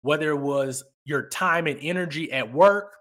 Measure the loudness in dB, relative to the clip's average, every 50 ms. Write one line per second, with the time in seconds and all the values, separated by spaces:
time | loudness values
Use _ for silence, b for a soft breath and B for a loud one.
0 | _ 0 0 0 2 0 0 0 -2 -2 -2 -2 -2 -2 -4 -8 -12 _ _ _
1 | _ -4 -4 -4 -4 -4 -6 -2 0 2 2 2 0 -2 -4 -4 -6 -4 -4 -4
2 | -4 -6 -6 -8 -8 -4 -4 -4 -4 -4 4 6 6 6 6 4 -4 -8 -18 -20